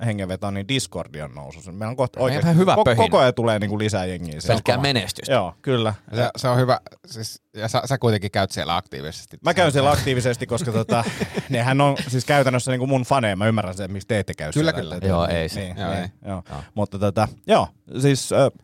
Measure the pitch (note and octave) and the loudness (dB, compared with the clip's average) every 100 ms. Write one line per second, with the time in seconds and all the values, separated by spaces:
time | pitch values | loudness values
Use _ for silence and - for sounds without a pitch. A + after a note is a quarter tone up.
0 | A#2 G#2 F#2+ F#2 G2+ G2 G2 C3+ - F2+ | -4 -2 -4 -4 -4 -6 -4 -4 -4 -8
1 | D#2+ D2 D2 C2+ C#2 D#2 F2 F#2 G#2+ B2+ | -10 -10 -12 -12 -16 -16 -16 -10 -8 -4
2 | B2+ - B2+ C#3+ E3 E3 F#3+ D#3+ G#3+ A#2 | -4 0 -2 2 4 6 6 6 6 6
3 | A3 D#3+ C3 B2 A#2 G#2+ G2+ G#2 G#2+ G2+ | 4 6 4 4 0 0 -2 -2 0 -2
4 | F#2 F2+ E2+ D2+ - A2 - B2 C#3 C3 | -4 -6 -8 -8 0 0 2 0 2 0
5 | F#2+ - - B2+ F2+ - C#3 B2+ A2 G#2 | -2 -8 0 0 0 -6 -2 0 0 -4
6 | - A2 A#2+ - C3 B2 B2+ B2 - - | -8 -2 -2 -2 0 2 2 2 -2 -20
7 | F3+ A2+ A2 - _ - G#2+ B2+ - C3+ | -18 -12 -12 -14 _ -8 -2 -2 -2 0
8 | A#2 G#2+ F2+ G#2 G2 - D2+ E2+ - C#2 | 2 2 0 -2 -2 -2 -2 -2 -2 -10
9 | D2 - - - - F3 E3+ C#3 C#3 C#3+ | -10 -12 -18 -6 -2 2 4 4 4 2
10 | C#3 B2+ B2 A#2 B2 A#2 A#2+ A2 A2+ A#2+ | 2 0 0 -2 -2 -4 -2 -2 0 0
11 | A#2 - A3 - - B2 A#2+ C3+ C#3+ C#3 | 0 -4 -6 -6 -4 -2 2 4 2 2
12 | - B2+ A#2 D3 C3 B2+ C3+ B2+ C3 C3+ | -2 -4 2 4 4 2 0 -2 0 0
13 | A#2+ C#3 A2 F#2 G#2+ A2 F2+ F#2 F#2+ G2 | 2 0 2 2 2 2 -2 -6 -8 -8
14 | - A2 F#2 - D2+ C#3+ D#3+ F2 E2+ F2 | -2 -2 -2 -6 -4 0 0 0 -6 -4
15 | F#2+ F2 E2 E2+ E2 G2+ F#2+ F2+ F2+ F2 | 0 2 2 0 -2 -4 -8 -6 -4 -4
16 | F2 - - F#2 - C#2+ - - G2+ G2+ | -6 -12 -10 -10 -10 -14 -10 -4 -4 0
17 | G#2 G2 G#2+ - - G#3 G2+ - _ D#2+ | 0 2 -2 -2 2 2 2 -6 _ 0
18 | C#3 C3+ - G#2 C3 - | 2 2 0 2 2 0